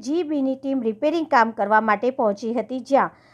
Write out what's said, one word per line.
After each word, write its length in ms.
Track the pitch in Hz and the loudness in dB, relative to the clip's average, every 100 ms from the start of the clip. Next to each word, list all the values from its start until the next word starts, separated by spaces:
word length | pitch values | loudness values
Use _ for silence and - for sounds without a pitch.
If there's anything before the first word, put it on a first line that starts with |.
| 226 | -4
જી 160 | 330 302 | -4 -2
બીની 260 | 302 269 262 | -2 -2 -4
ટીમ 300 | 269 269 226 | -4 -2 -2
રિપેરિંગ 420 | 214 294 330 320 254 | -2 -2 0 2 2
કામ 180 | 226 220 | 2 0
કરવા 260 | 202 214 220 | 2 2 2
માટે 180 | 208 247 254 | 0 0 0
પહોંચી 380 | 226 202 226 240 | -2 0 -4 -6
હતી, 260 | 214 254 - | -6 -10 0
જ્યાં 200 | 269 175 - _ | 2 2 -6 _